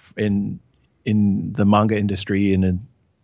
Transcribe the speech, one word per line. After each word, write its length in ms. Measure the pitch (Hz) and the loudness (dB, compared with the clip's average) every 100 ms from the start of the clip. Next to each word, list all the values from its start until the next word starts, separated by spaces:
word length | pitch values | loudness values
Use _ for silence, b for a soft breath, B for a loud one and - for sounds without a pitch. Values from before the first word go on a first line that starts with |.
| - - | -14 -6
in, 420 | 107 101 101 - _ _ _ _ - | -2 -2 -4 -8 _ _ _ _ -2
in 480 | 107 104 98 - | 0 2 0 -4
the 100 | - | 0
manga 320 | 101 104 107 107 | 2 4 2 0
industry, 560 | 101 95 - 98 101 | -2 -4 -2 0 2
and, 100 | 95 | 2
uh, 100 | 92 90 113 _ _ _ | 2 0 -6 _ _ _